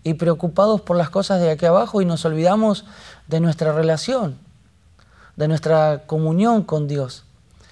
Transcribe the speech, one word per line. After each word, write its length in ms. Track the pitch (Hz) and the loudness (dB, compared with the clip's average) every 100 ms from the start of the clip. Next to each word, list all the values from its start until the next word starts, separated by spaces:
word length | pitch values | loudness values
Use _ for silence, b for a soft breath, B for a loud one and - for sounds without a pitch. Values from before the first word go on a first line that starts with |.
y 100 | 160 | -6
preocupados 680 | 160 170 165 175 160 208 214 | -2 0 0 -2 2 2 2
por 140 | - 175 | 0 -2
las 140 | 151 | 0
cosas 320 | 190 190 190 | -2 -2 0
de 80 | 170 | 0
aquí 160 | 151 170 | 2 2
abajo 360 | 185 226 208 | 2 2 0
y 40 | 180 | 0
nos 180 | 160 165 | -2 -2
olvidamos 600 | 156 170 214 220 196 - B B B B | 0 2 2 2 0 -6 B B B B
de 120 | 160 | 0
nuestra 340 | 165 147 156 | 0 0 0
relación, 640 | 151 160 160 - 262 175 127 - _ _ _ _ _ b b b - | 0 0 0 -2 -4 -4 -8 -18 _ _ _ _ _ b b b -4
de 120 | 151 | -2
nuestra 560 | 156 156 156 156 143 - | 0 2 2 2 0 -4
comunión 580 | 156 160 170 226 226 | -2 0 2 2 2
con 240 | 175 156 147 | 0 -2 -2
Dios. 360 | 143 127 - - _ _ b b | -4 -6 -10 -20 _ _ b b